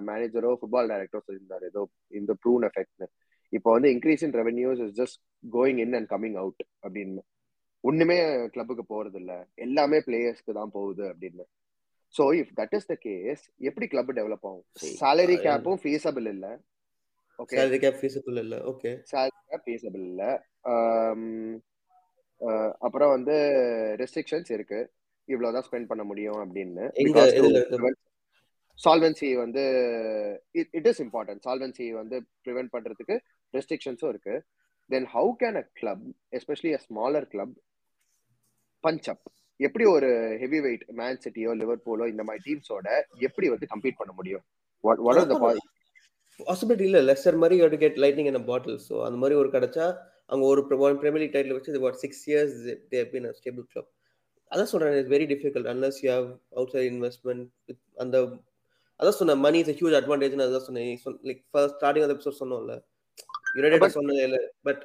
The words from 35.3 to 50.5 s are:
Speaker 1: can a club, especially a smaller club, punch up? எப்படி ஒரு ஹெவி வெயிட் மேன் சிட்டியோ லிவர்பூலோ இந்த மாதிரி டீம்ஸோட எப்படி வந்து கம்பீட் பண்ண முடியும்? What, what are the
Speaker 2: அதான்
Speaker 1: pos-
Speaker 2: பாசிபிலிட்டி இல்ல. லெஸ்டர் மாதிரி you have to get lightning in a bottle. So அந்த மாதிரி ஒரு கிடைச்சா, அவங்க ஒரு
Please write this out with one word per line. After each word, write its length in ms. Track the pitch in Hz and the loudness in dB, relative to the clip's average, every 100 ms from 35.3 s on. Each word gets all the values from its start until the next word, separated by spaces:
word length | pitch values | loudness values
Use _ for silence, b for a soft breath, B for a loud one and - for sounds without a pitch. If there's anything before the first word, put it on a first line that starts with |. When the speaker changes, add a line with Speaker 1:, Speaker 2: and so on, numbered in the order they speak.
| 233 | 0
Speaker 1:
can 160 | 233 185 | -2 -4
a 100 | - | -8
club, 260 | - 110 95 123 - - | -8 -8 -8 -12 -20 -12
especially 420 | 127 - 147 165 | -10 -8 -6 -4
a 80 | 143 - | -4 -6
smaller 340 | 107 123 147 135 | -4 -2 -2 -4
club, 240 | 101 110 131 _ _ _ _ _ _ _ _ _ _ _ _ | -8 -10 -12 _ _ _ _ _ _ _ _ _ _ _ _
punch 240 | 165 165 - | -2 -2 -6
up? 140 | - - _ _ - | -10 -12 _ _ -4
எப்படி 260 | 127 220 220 | -2 4 6
ஒரு 220 | 160 135 117 113 110 | 6 4 2 0 -4
ஹெவி 200 | 127 156 | -4 -2
வெயிட் 240 | 139 117 - | -2 -4 -10
மேன் 300 | 117 120 131 | -8 -8 -8
சிட்டியோ 340 | - 113 113 | -10 -6 -4
லிவர்பூலோ 520 | 113 113 117 117 110 117 | -4 -4 -6 -6 -4 -4
இந்த 160 | 110 | -6
மாதிரி 200 | 107 107 | -8 -10
டீம்ஸோட 440 | 127 147 - 104 95 135 - 117 | -8 -8 -8 -8 -2 -2 -2 -4
எப்படி 300 | 127 - 170 | -6 -2 -2
வந்து 180 | 110 - | -2 -6
கம்பீட் 280 | 107 127 - | -6 -6 -6
பண்ண 160 | 101 | -12
முடியும்? 300 | 92 92 95 _ _ _ _ | -12 -10 -10 _ _ _ _
What, 140 | 107 - | 2 4
what 200 | 120 151 | 6 6
are 100 | 277 | 6
the 80 | 294 | 4
Speaker 2:
அதான் 60 | |
Speaker 1:
pos- 240 | - - - _ _ _ _ _ _ - | 2 2 -4 _ _ _ _ _ _ -12
Speaker 2:
பாசிபிலிட்டி 480 | - 185 220 220 190 | -6 -2 2 2 6
இல்ல. 120 | 185 | 6
லெஸ்டர் 360 | 135 139 180 165 | 6 6 4 6
மாதிரி 180 | 165 185 | 6 6
you 100 | 165 | 6
have 80 | |
to 80 | 151 | 6
get 160 | 151 143 | 2 4
lightning 300 | 139 143 143 | 4 4 0
in 80 | 131 | -2
a 100 | 117 | -2
bottle. 320 | 123 120 117 | -4 -4 -10
So 280 | - 113 117 | -8 -6 -4
அந்த 120 | 120 | 0
மாதிரி 220 | 135 147 | 2 4
ஒரு 100 | 135 | 4
கிடைச்சா, 380 | 135 123 165 170 180 b b - | 2 0 0 -2 -2 b b -4
அவங்க 200 | 135 | 2
ஒரு 140 | 135 | 4